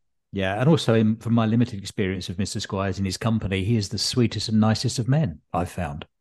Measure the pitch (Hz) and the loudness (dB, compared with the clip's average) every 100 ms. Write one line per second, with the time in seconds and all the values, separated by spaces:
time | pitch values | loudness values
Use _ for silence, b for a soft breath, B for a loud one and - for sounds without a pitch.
0 | _ _ _ 98 95 101 131 156 - 113 | _ _ _ -4 -2 2 4 4 4 4
1 | 107 110 117 117 110 117 117 98 98 - | 4 2 0 2 2 2 2 -2 -8 -4
2 | 95 95 92 90 95 104 - 98 98 92 | -4 -4 -6 -6 -4 -6 -6 -4 -4 -2
3 | 98 - 113 113 95 95 95 117 101 98 | -4 -2 -2 -2 0 -2 0 0 0 -4
4 | - 127 113 104 - 110 107 107 123 - | -2 0 0 0 0 2 4 2 0 -2
5 | 110 143 127 80 _ 90 90 - 80 73 | 0 2 0 -4 _ -4 -4 -4 -8 -8
6 | - _ | -14 _